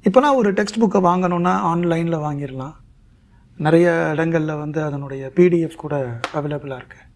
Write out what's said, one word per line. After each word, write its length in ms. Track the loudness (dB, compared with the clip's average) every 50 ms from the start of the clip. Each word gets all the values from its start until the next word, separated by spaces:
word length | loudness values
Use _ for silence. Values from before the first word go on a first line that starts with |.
| 0 4
இப்பெல்லாம் 260 | 4 4 4 4 2
ஒரு 180 | 2 2 2 0
டெக்ஸ்ட் 260 | 0 -2 -4 0 0
புக்கை 220 | 0 2 2 2 2
வாங்கணும்னா 520 | 2 2 2 0 0 0 0 0 0 0 0 0
ஆன்லைன்ல 500 | -2 -2 0 0 0 0 0 -2 -2 -2
வாங்கிடலாம். 560 | -4 -4 -4 -6 -6 -8 -8 -8 -10 -10 -12 -14 -20 -20 -20 -20 _ _ _ -20 _ _ _ _ -20 _ _ -10
நிறைய 540 | -2 2 4 6 6 6 4 2 2 0 0 0
இடங்கள்ல 440 | 0 -2 0 0 0 -2 -2 -4 -6
வந்து 220 | -6 -6 -6 -4
அதனுடைய 480 | -4 -4 -6 -6 -8 -10 -10 -10 -10 -4
பி 200 | 4 6 6 6
டி 100 | 6 2
எஃப் 180 | 0 -2 -6
கூட 420 | -10 -8 -6 -4 -4 -4 -4 -6 -8 -10 -6 -6
அவைலபிளா 420 | -6 -4 -4 -6 -6 -8 -10 -12
இருக்கு. 220 | -12 -14 -20 -20 -20 -20 -20 _